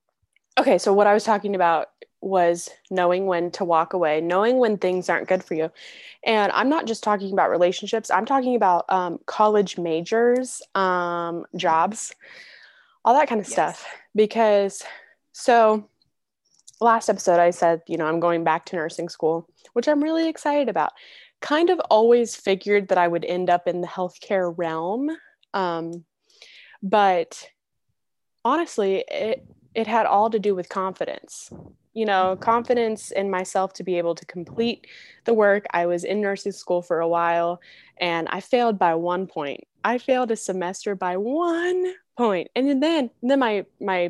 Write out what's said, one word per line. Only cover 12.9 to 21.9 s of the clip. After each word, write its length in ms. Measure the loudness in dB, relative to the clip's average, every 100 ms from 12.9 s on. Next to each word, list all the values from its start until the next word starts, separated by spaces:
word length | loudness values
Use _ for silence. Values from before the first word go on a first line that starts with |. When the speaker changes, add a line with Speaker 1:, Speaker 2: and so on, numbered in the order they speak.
| _
Speaker 1:
all 100 | 2
that 140 | 4 4
kind 140 | 0
of 60 | -2
Speaker 2:
Yes. 60 |
Speaker 1:
stuff. 340 | -2 -2 -4 -16 -20 _ 0
Because, 680 | 0 4 4 4 2 -4 -16 -18 -20 _ _
so 540 | -4 4 6 6 4 -4 _ _ _ _ _ _ _ -20 0
last 280 | 2 4 2
episode, 300 | 0 2 4
I 120 | 4
said, 300 | 4 0 0 -4
you 100 | -4
know, 100 | -2
I'm 120 | 0
going 240 | 0 0
back 220 | 0 -2 -4
to 80 | -6
nursing 340 | -6 -6 -10
school, 380 | -4 -2 -2 -8 _ _
which 140 | -2 0
I'm 160 | 2
really 240 | 2 0 -2
excited 420 | -2 -2 0 0
about. 240 | 0 -2 _ -20 -20 -20 _
Kind 280 | -2 0 2
of 100 | 0 2